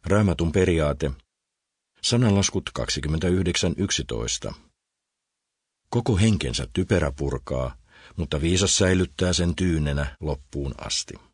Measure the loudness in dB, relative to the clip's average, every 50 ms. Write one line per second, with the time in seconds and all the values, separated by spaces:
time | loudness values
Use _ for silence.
0 | 0 2 4 4 4 4 2 2 0 2 4 4 4 4 4 2 2 0 0 -2
1 | -4 -4 -4 -8 _ _ _ _ _ _ _ _ _ _ _ _ _ _ _ _
2 | -4 0 2 4 4 4 4 4 2 0 -2 -4 -6 -6 -6 -6 -4 -4 -4 -4
3 | -2 -2 -2 0 0 0 2 2 2 0 0 0 0 0 0 -2 -2 -2 -2 -4
4 | -4 -6 -6 -6 -4 -4 -6 -6 -8 -10 -12 -12 _ _ _ _ _ _ _ _
5 | _ _ _ _ _ _ _ _ _ _ _ _ _ _ _ _ _ _ -2 0
6 | 2 2 2 4 4 4 4 2 0 -4 -4 -4 -6 -4 -2 -4 0 2 2 2
7 | 2 0 -2 -4 -4 -4 -4 -4 -4 -4 -4 -2 -2 -4 -8 -12 _ _ _ -20
8 | -20 -10 -6 -6 -4 -2 -2 -2 0 2 2 2 2 2 2 4 4 4 4 2
9 | 2 0 -2 -2 0 0 0 0 0 0 0 0 0 0 2 0 0 0 -2 -2
10 | -4 -6 -8 _ -6 -6 -6 -6 -10 _ -8 -6 -6 -6 -8 -10 -8 -6 -6 -6
11 | -6 -8 -14 -18 _ _